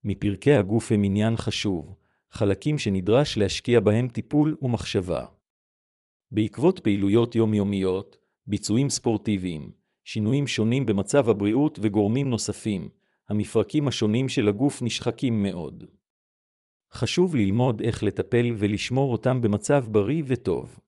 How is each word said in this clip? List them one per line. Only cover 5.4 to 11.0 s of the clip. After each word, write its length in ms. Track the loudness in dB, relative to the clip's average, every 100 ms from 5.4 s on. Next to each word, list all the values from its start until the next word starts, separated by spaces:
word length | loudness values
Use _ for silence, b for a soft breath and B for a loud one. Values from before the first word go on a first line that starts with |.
| _ _ _ _ _ _ _ _ _
בעקבות 480 | -2 -2 2 2 2
פעילויות 560 | 0 0 4 4 2 2
יומיומיות, 800 | 2 2 0 0 0 -2 -6 _ _ _ -6
ביצועים 420 | -6 0 0 0
ספורטיביים, 840 | -2 -2 -2 -2 -4 -4 -8 -12 -18 _ _
שינויים 440 | -10 -4 0 0 -2
שונים 380 | 0 0 2 0
במצב 440 | 0